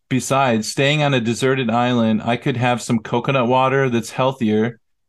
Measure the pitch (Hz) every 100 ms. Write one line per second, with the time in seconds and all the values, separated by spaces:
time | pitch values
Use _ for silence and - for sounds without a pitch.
0 | - 131 - 135 135 113 107 - 139 151
1 | 143 131 113 113 131 131 120 117 123 123
2 | 113 110 - 120 151 120 123 123 - 117
3 | - 127 120 135 117 127 131 135 135 117
4 | 110 - 131 127 110 107 113 127 _ _